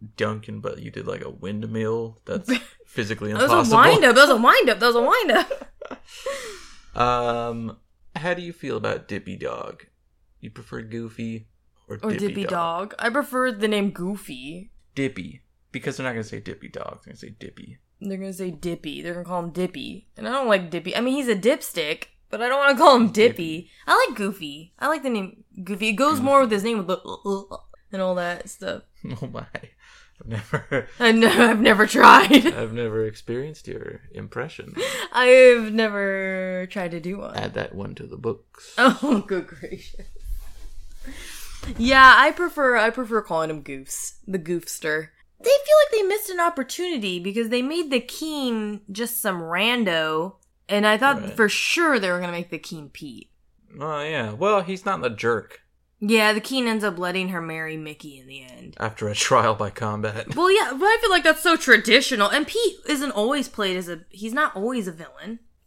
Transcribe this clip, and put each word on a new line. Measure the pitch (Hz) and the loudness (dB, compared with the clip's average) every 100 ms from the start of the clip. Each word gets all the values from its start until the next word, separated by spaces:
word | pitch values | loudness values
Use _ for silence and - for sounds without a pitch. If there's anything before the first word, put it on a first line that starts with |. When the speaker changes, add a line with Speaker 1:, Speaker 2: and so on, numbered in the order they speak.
| 107 - | -18 -4
Speaker 1:
dunking, | 107 110 107 107 | -4 -4 -10 -10
but | - - | -10 -10
you | 110 | -12
did, | - 104 | -10 -8
like, | 92 | -8
a | - | -10
windmill. | - 92 104 110 110 110 113 113 113 | -12 -8 -8 -6 -4 -4 -4 -6 -12
That's | - - 185 247 - | -8 -8 -4 -4 -6
Speaker 2:
<laughs> | - _ | -20 _
Speaker 1:
physically | - 104 110 104 | -6 -4 -6 -4
Speaker 2:
That | 220 | 0
was | 262 | 4
a | 339 | 4
Speaker 1:
impossible. | 247 220 | 6 8
Speaker 2:
wind-up. | - 453 277 240 | 8 8 6 6
That | 294 | 4
was | 240 | 6
a | |
wind-up. | 247 480 320 202 | 6 6 4 2
That | 233 | 2
was | 233 | 2
a | |
wind-up. | 247 466 381 320 - 523 - - - - | 2 2 2 0 0 -6 -14 -20 -18 -18
<laughs> | - - 523 554 480 381 - - - | -20 -14 -12 -10 -12 -16 -18 -20 -12
Speaker 1:
Um, | - 120 123 120 120 117 117 113 - _ _ - 160 | -2 0 0 0 -2 -4 -8 -10 -12 _ _ -16 -10
how | 165 | -6
do | 175 | -6
you | 175 | -8
feel | 170 139 110 | -10 -8 -6
about | 107 101 - | -4 -6 -6
Dippy | 104 - 95 | -10 -10 -10
Dog? | 65 58 - - - _ _ _ _ _ | -10 -8 -12 -16 -20 _ _ _ _ _
You | 120 | -20
prefer | 110 117 123 | -20 -16 -14
Goofy | 113 117 117 113 113 113 110 _ _ _ - | -12 -12 -12 -10 -10 -10 -16 _ _ _ -16
or | 107 | -10
Speaker 2:
Or | 220 | -6
Speaker 1:
Dippy | 208 202 | -4 -4
Speaker 2:
Dippy | 196 | -6
Speaker 1:
Dog? | 196 180 170 170 208 | -4 -4 -4 -4 -8
Speaker 2:
Dog. | - | -6
I | 226 | -4
prefer | 254 247 254 254 | -2 -2 -2 -2
the | 208 214 | -2 0
name | 208 202 | 0 0
Goofy. | - 180 202 - 127 135 175 202 - _ - | -4 -6 -8 -10 -14 -14 -14 -16 -20 _ -6
Speaker 1:
Dippy. | 135 98 80 67 _ _ _ | -4 -4 -12 -16 _ _ _
Because | 127 143 135 | -10 -8 -6
they're | |
not | 131 | -6
gonna | 113 | -6
say | 110 107 | -8 -10
Dippy | 107 - - | -12 -14 -14
Dog. | - - - | -14 -12 -14
They're | - | -18
gonna | - | -20
say | - 107 | -20 -18
Dippy. | - - - 131 _ _ | -18 -18 -20 -20 _ _
Speaker 2:
They're | 196 190 | -10 -10
gonna | 190 | -10
say | 185 185 | -10 -10
Dippy. | 151 175 180 156 139 | -8 -8 -8 -10 -10
They're | 160 | -10
gonna | 175 170 | -10 -8
call | 180 | -8
him | 170 | -6
Dippy. | 160 180 170 120 - - - | -6 -6 -6 -12 -14 -18 -12
And | 214 | -8
I | |
don't | 262 254 | -4 2
like | 196 175 | 0 0
Dippy. | 170 170 - | -8 -6 -2
I | |
mean, | 247 | -2
he's | 269 254 | -2 -2
a | 202 | 0
dipstick, | 202 320 - - 151 165 - _ _ | 2 2 -2 -6 -4 -6 -10 _ _
but | 214 | -6
I | 240 | -2
don't | 269 | 2
wanna | 277 254 | 2 6
call | 320 247 | 8 8
him | 226 | 6
Dippy. | 202 233 | 4 4
Speaker 1:
Dippy. | - 165 160 - _ - | 4 -4 -8 -12 _ 0
Speaker 2:
I | 403 494 | 2 2
like | 226 | -2
Goofy. | 196 - 151 143 165 _ | -6 -6 -12 -14 -18 _
I | 269 | -4
like | 311 | -4
the | 262 | -2
name | 226 190 - _ - | -4 -6 -12 _ -16
Goofy. | 180 196 220 | -10 -4 -2
It | |
goes | 208 277 | 2 2
Speaker 1:
Goofy. | 302 | 2
Speaker 2:
more | 262 277 | 4 4
with | 254 | 4
his | 208 | 2
name | 208 226 | 0 -4
with | 175 | -4
the, | 185 | -6
uh, | - - | -6 -10
uh, | 202 196 196 | -6 -6 -8
uh, | - - - _ | -18 -20 -20 _
and | 190 | -6
all | 185 180 | -4 -2
that | 175 175 202 | -4 -6 -12
stuff. | - 185 - - _ | -12 -10 -10 -14 _
Speaker 1:
<laughs> | - 123 | -12 -10
Oh | 131 | -10
my. | 117 - - - _ _ - _ _ | -12 -14 -14 -16 _ _ -20 _ _
I've | - | -10
never | 110 107 135 - 135 113 - | -10 -6 -8 -4 -6 -6 0
Speaker 2:
I | 240 | 4
know, | 226 226 | 6 6
I've | - 233 220 | 6 4 4
never | 240 202 214 | 4 4 4
tried. | - 233 247 392 285 - | 6 10 10 10 6 6
<laughs> | |
Speaker 1:
I've | 120 113 | 0 -4
never | 113 117 110 110 | -4 -4 -2 -4
experienced | 110 - 120 147 151 - | -6 -8 -8 -8 -12 -14
your | - - - - | -12 -12 -16 -16
impression. | - 104 120 147 - - - 523 523 427 | -14 -12 -10 -10 -12 -14 -8 -6 -6 -6
Speaker 2:
I've | - 247 254 254 240 220 | 2 8 10 10 8 4
never | 214 220 202 196 190 190 190 185 185 185 | 0 0 0 -2 -2 -4 -6 -6 -6 -8
tried | 208 175 | -8 -8
to | 170 | -8
do | 165 196 | -8 -8
one. | - - | -10 -8
Speaker 1:
Add | 104 | -8
that | 107 - 92 | -6 -8 -10
one | 101 | -12
to | - | -12
the | - - | -16 -10
books. | 113 - _ _ - | -8 -8 _ _ -12
Speaker 2:
<laughs> | - | 2
Oh, | 254 180 285 220 | 4 4 0 0
good | - 185 - | 0 -6 -6
gracious. | - 160 190 - - - - - - - - - - - - - - - - - - - 220 | -12 -14 -14 -14 -14 -14 -14 -10 -10 -10 -14 -14 -12 -14 -14 -14 -14 -14 -14 -14 -12 -10 -2
Yeah, | 233 262 262 233 | 4 10 12 12
I | 285 | 8
prefer, | 320 349 302 269 240 | 4 -2 0 2 4
I | 220 | 2
prefer | 233 233 220 | 0 -2 -2
calling | 208 165 160 | -2 -2 -2
him | 156 | -6
Goofs. | 143 135 135 - - - - | -10 -14 -12 -12 -12 -14 -8
The | 185 | -8
Goofster. | 160 170 - - 160 156 156 _ _ _ | -4 -6 -6 -8 -4 -4 -6 _ _ _
They | 466 | 2
feel | 571 571 605 | 2 6 6
like | 587 | 6
they | 440 | 4
missed | 381 415 427 | 0 0 -2
an | 359 | -2
opportunity | 339 339 262 - 359 302 202 180 | 0 0 -6 -6 -4 -4 -4 -4
because | 180 202 226 | -4 -4 -2
they | 247 | -2
made | 254 330 311 | -2 -4 -2
the | 262 | -2
Keen | - - 320 302 254 226 214 208 - | -4 -8 -8 -4 -4 -4 -4 -8 -12
just | 196 233 - | -10 -8 -4
some | 214 180 | -4 -4
rando, | 165 175 214 247 208 165 156 156 185 - _ _ - | -4 -2 0 0 0 0 0 -2 -4 -8 _ _ -4
and | 208 | 0
I | 214 214 | 2 4
thought | 269 247 | 2 0
Speaker 1:
Right. | 196 - | -2 0
Speaker 2:
for | 214 | 2
sure | - - 320 330 254 | 2 0 2 2 2
they | 190 | 0
were | 180 | -2
gonna | 180 | -4
make | 175 175 | -6 -8
the | 160 | -10
Keen | - 165 143 | -12 -14 -16
Pete. | - 151 110 - _ _ _ _ - | -16 -18 -18 -20 _ _ _ _ -12
Speaker 1:
Oh, | 147 151 | -8 -6
yeah. | 147 151 113 | -4 -4 -4
Well, | 107 196 208 | -2 0 2
he's | 180 185 | 0 -6
not | 196 185 | -4 -4
the | 127 | -4
jerk. | 107 113 113 - - _ _ _ _ | -2 -2 -2 -4 -16 _ _ _ _
Speaker 2:
Yeah, | 208 220 214 | 0 4 4
the | 214 | 2
Keen | - 262 240 | -2 -2 -2
ends | 220 | -2
up | 208 170 | -2 -4
letting | 180 185 185 | -4 -4 -4
her | 180 | -6
marry | 165 160 160 156 | -8 -8 -8 -10
Mickey | 151 151 160 135 | -12 -14 -18 -20
in | 131 | -20
the | 135 | -20
end. | 127 120 120 - | -20 -20 -20 -8
Speaker 1:
After | 110 110 107 | -8 -6 -6
a | 107 | -2
trial | - 127 110 104 | 2 4 4 0
by | 104 | -4
combat. | - 110 104 107 107 - | -6 -6 -4 -6 -6 -8
<laughs> | 277 | 0
Speaker 2:
Well, | 349 | 2
yeah, | 392 - 262 | 4 2 0
but | 392 | 2
I | 453 | 2
feel | 453 | 2
like | 359 | 4
that's | 320 311 | 4 4
so | 349 330 | 2 2
traditional. | - 220 220 262 269 247 202 | 6 4 6 4 4 0 2
And | 285 302 | 2 -2
Pete | 440 466 - - | -2 -2 -2 -4
isn't | 285 277 | -2 -2
always | 208 220 285 - | -2 0 -2 -4
played | - 196 180 | -4 -4 -4
as | 175 | -6
a, | 170 - | -12 -14
he's | 196 220 | -12 -6
not | 254 302 | -2 -2
always | 196 214 254 185 | -2 -4 -4 -6
a | |
villain. | 160 147 131 170 233 - _ | -8 -16 -16 -14 -14 -16 _